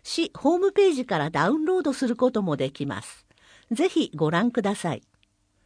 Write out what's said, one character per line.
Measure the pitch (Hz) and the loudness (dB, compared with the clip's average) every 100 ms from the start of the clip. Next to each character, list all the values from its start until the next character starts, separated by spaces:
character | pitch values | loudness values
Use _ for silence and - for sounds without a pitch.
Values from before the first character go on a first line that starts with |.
市 | - - 330 | -8 -4 -4
ホ | - 269 349 | 0 2 4
ー | |
ム | 392 | 2
ペ | 392 392 | 4 4
ー | |
ジ | 285 247 | 4 0
か | 170 | -2
ら | 147 | 0
ダ | 147 165 | 0 2
ウ | 302 | 2
ン | 311 | 0
ロ | 370 | 0
ー | |
ド | 294 | 0
す | 262 262 | -2 -2
る | 240 | 0
こ | 254 | 0
と | 254 | 0
も | 190 147 | -2 0
で | 135 | -2
き | - 143 | -4 -6
ま | 101 | -8
す。 | - - _ _ _ - - | -10 -18 _ _ _ -18 -8
ぜ | 226 359 | -2 0
ひ | 339 233 151 | 0 -2 0
ご | 156 | 0
覧 | 170 233 | 2 0
く | 240 | 0
だ | 196 202 | -2 -2
さ | 170 117 | -4 -6
い。 | - _ _ _ _ _ | -10 _ _ _ _ _